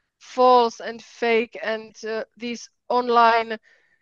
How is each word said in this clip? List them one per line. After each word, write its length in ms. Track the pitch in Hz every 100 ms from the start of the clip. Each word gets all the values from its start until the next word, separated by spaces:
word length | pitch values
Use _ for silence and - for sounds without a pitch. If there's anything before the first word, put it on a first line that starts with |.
| _ _
false 600 | - 254 254 247 233 -
and 220 | 208 233
fake 560 | - - 233 226 233 165
and, 320 | 208 220 220 -
uh, 200 | 220 220 - 214
these 340 | 240 226 - _ -
online 720 | 247 247 233 226 226 226 220 _ _ _ _